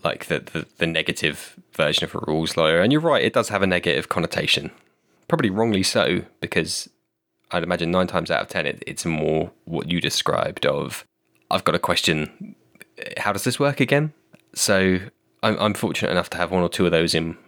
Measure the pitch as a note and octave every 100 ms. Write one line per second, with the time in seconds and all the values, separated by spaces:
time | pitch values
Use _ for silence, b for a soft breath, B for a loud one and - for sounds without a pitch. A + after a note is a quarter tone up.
0 | - - - C#2+ - D#2+ - _ E2 E2
1 | D#2 - D#2 - - - _ - D2+ D#2
2 | D#2+ - - D#2 D#2+ - D#2+ E2 G2+ D3+
3 | E3 B2 - B2 G#2+ G#2 F#2+ F2+ F2 C#2+
4 | - - E2 - D2+ - - - _ _
5 | _ _ - D#3+ A#2+ F#2+ A#2 G2 F#2+ -
6 | C#2+ F#2 - _ - - D#2+ - - _
7 | _ _ _ _ _ F2+ E2+ F2 E2+ F#2
8 | F2+ F#2 D#2+ D#2+ - F2+ D2+ - - -
9 | E2+ D#2 D#2 D#2 D#2+ - - E2 D#2 E2+
10 | - - - - - - - C#2+ C#2 -
11 | - _ _ _ _ F#2+ - E2+ - F2
12 | - D#2 D2+ - G3 - _ _ - -
13 | - - G#2 G2 C3 - C#3+ C#3+ C3+ C#3+
14 | D3+ - _ - _ - - G2 F#2+ F#2
15 | G2 - _ _ A2 G#2+ G#2+ G2+ F#2+ D2+
16 | - F2+ - - F2 F#2 F2 - F2 E2
17 | E2 D#2+ E2 E2